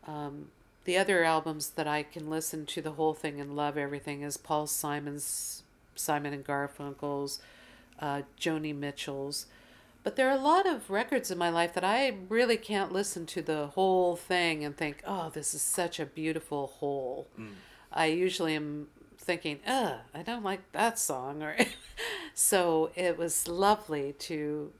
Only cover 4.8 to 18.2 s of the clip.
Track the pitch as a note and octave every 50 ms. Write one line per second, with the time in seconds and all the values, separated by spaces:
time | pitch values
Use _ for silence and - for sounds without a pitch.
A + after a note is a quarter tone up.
4.8 | - D3+ D3 D3 D3 D3 C#3+ D3 D3 - - - - - - - - _ _ _
5.8 | _ _ _ - - - D3+ D3 D3 C#3+ C#3+ C#3 C#3 - C#3+ C#3 C#3+ C#3+ - -
6.8 | C#3+ C#3+ C3+ - - C#3+ C#3+ C#3 C#3+ C#3+ - - - - - - - - - -
7.8 | - - - - - D3 C#3 C#3 C#3 - - - - E3+ D#3+ D#3 D3+ D3+ D3 C#3+
8.8 | C#3+ C#3+ C#3+ - - - C#3 C#3 C3+ C#3+ C#3+ - - - - - - - - -
9.8 | - - - - - - G#3 - C4 C4 C#4 C4+ C4+ D4 D#4+ F#4 G4 F#4+ D#4+ A#3
10.8 | - - F#3+ G3+ A#3+ - D4 B3 - - F#3 E3+ E3+ E3+ E3+ E3+ E3+ F3 E3+ F3+
11.8 | E3+ F#3+ G#3+ B3 C#4 C4+ A3 G3 F#3 F#3 G#3+ A3+ B3+ A#3+ A#3 A3+ - - G#3 G3+
12.8 | G3 E3+ F3+ F#3+ G3+ G3+ - F3+ E3 D#3 - F3 D#3 - D#3 D3+ D3 C#3+ - -
13.8 | F#3+ F#3+ F#3 F#3 F3+ F3 E3+ F3 - - F#3 F3+ F3 E3+ D#3+ D3+ D3 D3 C#3+ -
14.8 | E3 D3 C#3+ - - - G3 F#3 E3 D#3+ - D#3 C#3+ - - D3 - - - -
15.8 | F3 E3+ E3+ - D#3 C#3 - - D#3 D#3+ D#3+ D#3+ D#3 - D3+ C#3+ C#3 C3+ - -
16.8 | - C#3+ C#3 C#3 C3 B2 C3 C3 A#2+ - _ A2 A2 G#2+ G2+ F#2 F2+ - - -
17.8 | - _ - - D#3+ D#3 D#3 F3